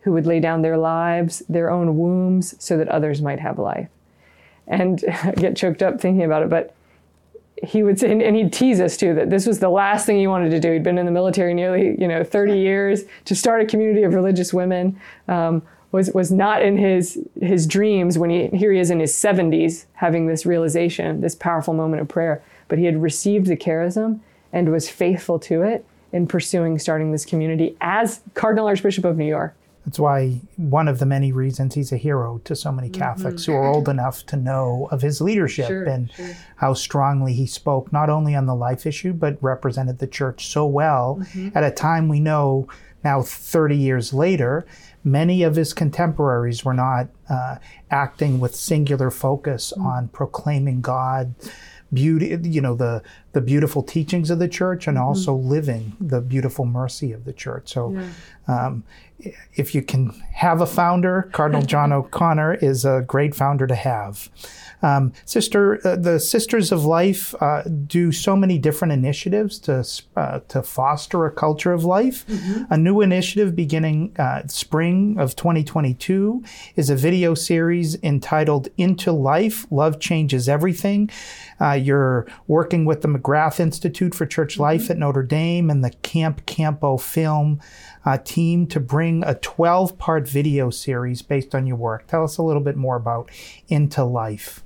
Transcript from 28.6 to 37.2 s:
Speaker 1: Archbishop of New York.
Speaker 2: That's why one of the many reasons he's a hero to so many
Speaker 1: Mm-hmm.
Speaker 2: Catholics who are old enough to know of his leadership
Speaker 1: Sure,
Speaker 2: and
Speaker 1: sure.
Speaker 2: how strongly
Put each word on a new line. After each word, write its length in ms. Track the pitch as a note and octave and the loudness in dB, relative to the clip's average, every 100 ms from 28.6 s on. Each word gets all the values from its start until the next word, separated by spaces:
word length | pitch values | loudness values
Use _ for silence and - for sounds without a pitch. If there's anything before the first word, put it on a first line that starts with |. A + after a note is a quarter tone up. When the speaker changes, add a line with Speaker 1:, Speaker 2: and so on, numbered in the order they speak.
| G#3+ | 2
Speaker 1:
Archbishop 380 | G3 G3+ G3 | 0 0 0
of 120 | F3+ D#3+ | 0 0
New 100 | D3+ | 0
York. 280 | D#3 D#3 - _ _ | -2 -4 -8 _ _
Speaker 2:
That's 140 | - - | -12 -2
why 420 | D3 C#3 C3 B2 - - | 2 2 0 -2 -8 -6
one 300 | D#3+ C#3+ D#3 | 0 2 2
of 140 | B2+ | 2
the 60 | C3+ | 0
many 260 | C#3 C#3 | 2 0
reasons 420 | C3 C3 B2+ C3+ | 0 -2 -2 -2
he's 160 | C#3+ C#3 | -2 -4
a 60 | B2 | -4
hero 440 | D3+ C#3 A#2 A#2 | -2 -2 -2 -8
to 100 | - | -8
so 160 | A#2 - | -6 -4
many 180 | B2+ B2+ | -6 -6
Speaker 1:
Mm-hmm. 140 | F#3 | -6
Speaker 2:
Catholics 420 | C#3 A#2+ F#3+ E3+ | -6 -4 -6 -6
who 80 | E3+ | -2
are 140 | C#3+ C#3 | 0 2
old 220 | D3+ C#3+ | 2 0
enough 360 | C3+ B2+ B2+ - | 0 -2 -6 -6
to 100 | C#3+ | -4
know 520 | B2+ C3+ C3 B2 - | -2 -2 -2 -2 -4
of 100 | C#3 | -2
his 180 | C#3 D3 | -2 0
leadership 460 | E3 G#3+ D#3 - B2 | 0 0 0 -2 -4
Speaker 1:
Sure, 180 | F#3+ | -2
Speaker 2:
and 280 | F3+ C3 B2 | -4 -4 -6
Speaker 1:
sure. 240 | - F3+ F3 - - | -8 -12 -12 -18 -4
Speaker 2:
how 160 | C3+ | -2
strongly 600 | C3 - D3 C#3 C#3 | -2 -2 0 0 0